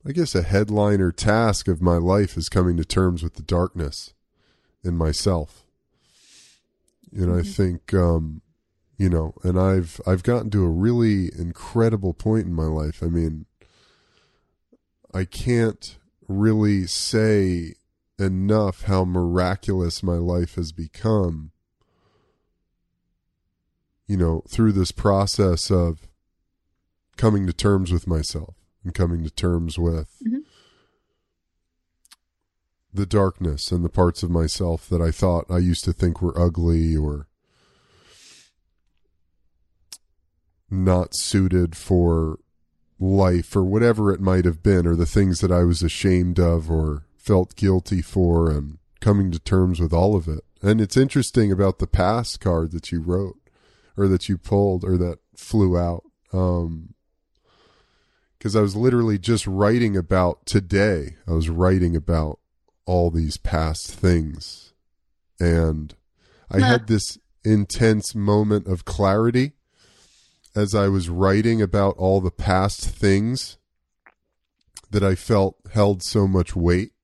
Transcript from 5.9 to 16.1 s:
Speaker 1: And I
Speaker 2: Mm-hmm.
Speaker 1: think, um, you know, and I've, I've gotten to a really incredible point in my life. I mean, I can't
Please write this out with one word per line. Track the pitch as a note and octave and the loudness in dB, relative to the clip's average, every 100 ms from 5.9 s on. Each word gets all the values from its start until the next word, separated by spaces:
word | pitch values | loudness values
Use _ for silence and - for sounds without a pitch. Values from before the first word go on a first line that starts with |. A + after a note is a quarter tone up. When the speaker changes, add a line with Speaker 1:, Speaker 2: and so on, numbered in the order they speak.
| _ _ _ _ - _ _ _ _ _ _ _ | _ _ _ _ -20 _ _ _ _ _ _ _
Speaker 1:
And | G#2+ F2+ | -4 -2
I | F2 | 0
Speaker 2:
Mm-hmm. | G2 | -2
Speaker 1:
think, | G2 F#2 F2 - | -2 -2 -2 -2
um, | F#2+ F2 E2 D#2+ D#2 _ _ _ _ _ - | 2 2 2 -4 -12 _ _ _ _ _ -2
you | G2 | 0
know, | E2 D#2 - | 0 -2 -4
and | F#2 F#2 | -2 2
I've, | F#2+ F#2+ D#2+ - - | 2 2 -2 -8 -2
I've | F#2 | 0
gotten | A#2+ A#2+ G#2+ | 0 -2 0
to | G2+ | 0
a | F2+ | 0
really | E2 G#2+ A#2+ A2+ G2+ F2+ - | 2 0 2 2 0 -2 -6
incredible | E2+ - - A#2 A2+ A2 F#2+ | -10 -10 -6 0 0 0 -4
point | D#2+ G#2+ A2 F2+ | -4 -2 0 -2
in | |
my | E2 D#2 | -4 -2
life. | D#2 D2+ - | -2 -6 -6
I | E2+ | -4
mean, | E2+ D#2+ D#2 - _ _ _ _ _ _ _ _ _ _ _ _ _ _ _ _ | -2 -2 -6 -16 _ _ _ _ _ _ _ _ _ _ _ _ _ _ _ _
I | F#2 | -8
can't | F2+ - B2 A#2+ A2+ G2+ - - _ | -6 -6 -2 0 0 -4 -18 -20 _